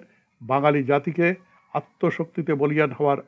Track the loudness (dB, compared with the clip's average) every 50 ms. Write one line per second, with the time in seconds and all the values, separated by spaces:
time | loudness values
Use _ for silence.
0 | -4 _ _ _ _ _ _ _ -6 -2 -2 2 2 2 2 2 0 2 0 0
1 | 0 -2 -2 0 0 0 0 -2 -10 _ _ _ _ _ -8 -8 -8 _ _ -2
2 | -2 -2 -2 -2 -8 -6 -6 -6 -2 -2 0 0 0 0 2 2 0 0 0 0
3 | 0 0 0 0 -4